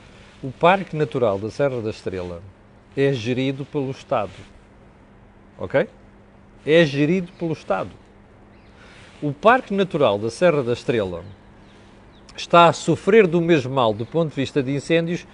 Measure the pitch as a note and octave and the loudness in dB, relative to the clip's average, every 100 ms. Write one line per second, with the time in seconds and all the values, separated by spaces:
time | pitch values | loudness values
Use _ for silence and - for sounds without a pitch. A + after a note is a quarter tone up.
0 | - - - - C3+ - E3+ G3 F3+ D#3 | -20 -20 -20 -14 -12 0 2 2 -2 -4
1 | D3+ C#3 A#2 G2 G#2+ - C#3+ B2+ A2 - | -4 0 0 0 -6 -4 -2 -2 -6 -8
2 | - F#2 F2+ E2+ F#2+ - - - _ - | -8 -8 -8 -12 -16 -20 -20 -20 _ -2
3 | C#3 C3+ A2 B2 C3+ C3+ C#3 D3+ C3+ C3 | 0 0 -2 -2 -2 -6 -8 -6 -6 -8
4 | - B2+ F#2+ - - - - - - - | -6 -4 -4 -12 -20 -20 -20 -20 -20 -20
5 | - - - - - - F#2+ C3+ G#3+ - | -20 -20 -20 -20 -20 -12 -4 -2 -2 -8
6 | - - - - - - - E3 D#3+ C#3 | -20 -20 -20 -20 -20 -10 2 4 4 2
7 | D3 F#3 F3 - E3+ D3+ - F#3+ A2 - | 0 0 -4 -8 -8 -8 -4 -6 -6 -14
8 | - - - - - - - - - - | -20 -20 -20 -20 -20 -20 -20 -20 -20 -20
9 | - - D3 C3+ G#3 B3+ - G3 F#3+ D#3 | -20 -10 -8 0 4 2 0 -2 -2 2
10 | B2+ G#2 A2+ - F3+ D3+ A#2+ A#2+ - A#2+ | 2 2 -4 0 2 2 -2 -4 -2 -2
11 | F#2+ E2+ F#2+ G2 - - - - - - | -2 -6 -14 -20 -20 -20 -20 -20 -20 -20
12 | - - - - - E3+ E3+ C#3 - D#3 | -20 -20 -20 -16 2 6 6 4 -2 -2
13 | - A3+ F#3 E3+ E3 D#3+ B2 C3+ A2+ G#2+ | 4 4 4 2 2 2 2 0 0 -2
14 | A#2 D#3+ D#3+ C#3 C3 D3 B2+ C#3 - E3 | -4 -4 -4 -4 -4 -2 -2 -4 0 0
15 | E3+ E3+ - | 0 -6 -10